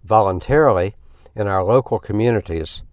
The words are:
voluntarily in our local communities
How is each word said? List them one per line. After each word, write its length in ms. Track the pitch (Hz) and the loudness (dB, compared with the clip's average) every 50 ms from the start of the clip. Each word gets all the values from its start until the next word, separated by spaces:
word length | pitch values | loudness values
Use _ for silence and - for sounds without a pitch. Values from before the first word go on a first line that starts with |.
voluntarily 920 | - - 110 110 104 95 - 90 - - 139 151 156 135 104 90 87 101 - - - - - _ _ - _ | -2 4 4 4 4 4 0 -2 -2 0 2 4 4 4 2 2 -2 -4 -6 -12 -20 -20 -20 _ _ -18 _
in 120 | 107 104 | -6 -4
our 160 | 101 98 95 | -2 -2 -2
local 360 | 92 98 117 131 123 - 113 107 | 0 2 2 0 2 0 -6 -6
communities 840 | - - 104 104 113 120 117 104 - - 85 80 80 - - - - - | -4 -4 -4 0 0 0 0 -2 -4 -6 -8 -8 -8 -8 -12 -16 -18 -20